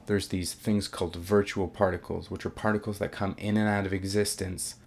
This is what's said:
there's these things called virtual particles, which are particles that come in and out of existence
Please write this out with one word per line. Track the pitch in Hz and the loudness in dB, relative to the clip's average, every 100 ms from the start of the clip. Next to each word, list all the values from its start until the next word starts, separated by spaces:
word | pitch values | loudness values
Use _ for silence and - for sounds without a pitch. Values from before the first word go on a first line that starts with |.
there's | - 101 - | 0 0 0
these | 92 87 | -2 -2
things | - 110 104 - | -4 0 2 0
called | - 85 85 | -4 -4 -4
virtual | 90 101 101 98 87 | 4 4 4 0 -2
particles, | - 95 87 - 85 - | 2 2 2 -4 -6 -6
which | 92 | -6
are | - | -6
particles | - 110 107 110 101 | -2 0 2 -2 -4
that | 95 | -4
come | - 98 - | -2 -4 -2
in | 107 107 | 0 2
and | 107 | 4
out | 101 95 | 2 0
of | |
existence | 95 98 104 101 - 92 90 - - | -2 0 2 0 -2 -4 -6 -8 -10